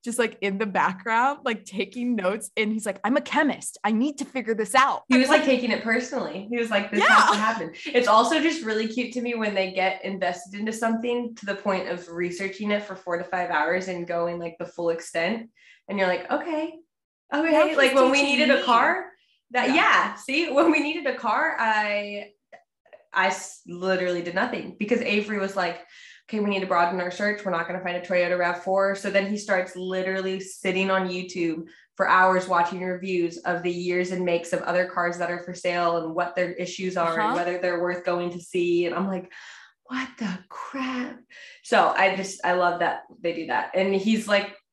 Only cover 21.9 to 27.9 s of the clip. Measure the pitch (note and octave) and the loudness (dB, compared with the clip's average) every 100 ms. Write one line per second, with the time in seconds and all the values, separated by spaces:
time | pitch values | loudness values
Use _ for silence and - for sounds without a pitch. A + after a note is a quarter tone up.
21.9 | G#3 G#3 G3+ - _ _ - _ _ _ | -2 -4 -10 -12 _ _ -20 _ _ _
22.9 | - _ - F#3+ F#3 - - - F3 F#3 | -20 _ 0 0 0 -8 -16 -14 -6 0
23.9 | F#3 F3+ F3 F3 F3+ B3 - - - G#3 | 0 0 -2 -2 -2 -2 -4 -8 -6 0
24.9 | A#3 - G#3 G#3 G#3 F#3+ G3 F3 E3+ - | 0 2 0 0 -2 -2 -2 -2 -4 -14
25.9 | - - - - G#3+ G3+ G3 F#3 F3 F3 | -20 -20 -20 -8 -2 0 0 0 2 2
26.9 | F#3 F3+ F3+ G#3 G3+ F#3+ E3+ E3+ F3+ F3+ | 2 -4 -2 -2 -2 -2 -2 -2 -4 -4